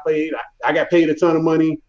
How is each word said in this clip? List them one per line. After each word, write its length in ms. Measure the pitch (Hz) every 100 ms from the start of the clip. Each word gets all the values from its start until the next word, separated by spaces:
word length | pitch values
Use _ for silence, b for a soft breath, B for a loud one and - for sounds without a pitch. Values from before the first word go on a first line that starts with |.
played, 280 | 160 156 156
I, 340 | 120 - _ 123
I 20 |
got 180 | 160 147
paid 180 | 170 156
a 60 |
ton 220 | 156 175 160
of 60 |
money, 360 | 160 160 160 151